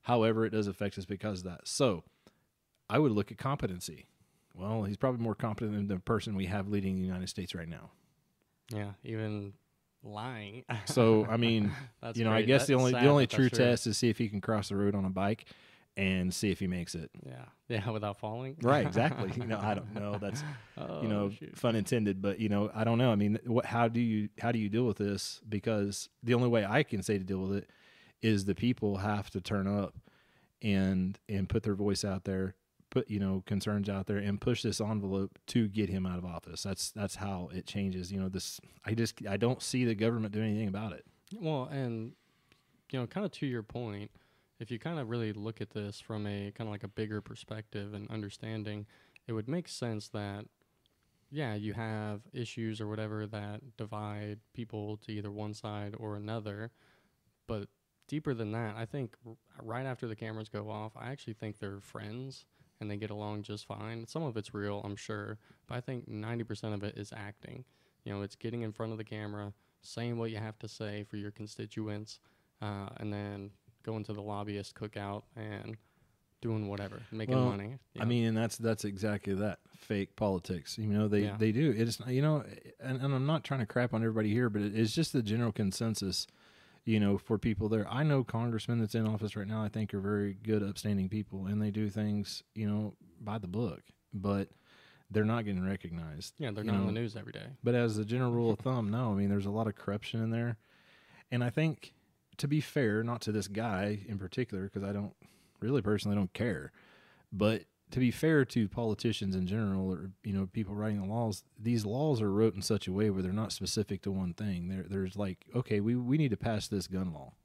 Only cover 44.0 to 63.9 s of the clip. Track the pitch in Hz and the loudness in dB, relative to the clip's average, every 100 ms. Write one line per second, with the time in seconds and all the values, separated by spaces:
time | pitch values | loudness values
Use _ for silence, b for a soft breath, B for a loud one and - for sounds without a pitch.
44 | 107 b b b b _ 117 120 156 170 | -10 b b b b _ -8 -6 -4 -4
45 | 113 120 110 104 107 110 104 107 104 101 | -2 -2 -2 -2 -6 -6 -8 -6 -6 -8
46 | - 110 104 101 101 - 113 104 101 - | -8 -6 -4 -4 -6 -8 -8 -8 -8 -6
47 | 107 107 - 110 - 110 107 107 101 104 | -4 -4 -6 -16 -10 -12 -8 -8 -8 -10
48 | 104 110 101 - 110 110 104 104 104 b | -8 -6 -8 -8 -8 -6 -6 -8 -10 b
49 | b b - 113 107 170 160 - 120 107 | b b -6 -6 -2 -6 -6 -6 -4 -4
50 | - 107 101 101 110 _ _ _ _ _ | -6 -6 -6 -8 -12 _ _ _ _ _
51 | _ _ _ 143 131 104 107 101 113 107 | _ _ _ -6 -4 -2 -4 -4 -4 -4
52 | 107 104 - - 113 - 113 110 107 107 | -4 -6 -10 -8 -8 -4 -4 -4 -4 -4
53 | 107 107 104 107 104 104 127 - 104 104 | -4 -4 -6 -6 -8 -10 -12 -12 -8 -6
54 | 107 104 107 104 _ - 113 107 104 104 | -6 -6 -8 -10 _ -12 -8 -6 -6 -8
55 | - 107 101 104 107 104 110 104 104 104 | -6 -6 -6 -6 -6 -6 -8 -6 -6 -8
56 | 107 104 107 113 104 101 113 b b b | -8 -6 -6 -6 -6 -8 -10 b b b
57 | b b _ _ - 107 101 _ _ _ | b b _ _ -6 -6 -6 _ _ _
58 | - 151 156 117 107 110 113 107 113 147 | -6 -4 -2 -2 -2 -2 -4 -6 -6 -6
59 | 120 - 120 113 _ - 113 117 135 123 | -6 -10 -20 -20 _ -16 -8 -6 -4 -6
60 | 120 110 110 110 110 104 107 107 110 117 | -8 -6 -8 -8 -8 -8 -6 -8 -10 -10
61 | 117 139 - 107 110 101 101 98 - 110 | -12 -10 -12 -8 -8 -8 -10 -10 -12 -12
62 | 104 117 131 127 - b b _ 107 101 | -8 -8 -10 -14 -20 b b _ -8 -6
63 | 104 104 104 104 101 107 - 104 107 | -6 -6 -6 -6 -8 -10 -10 -10 -8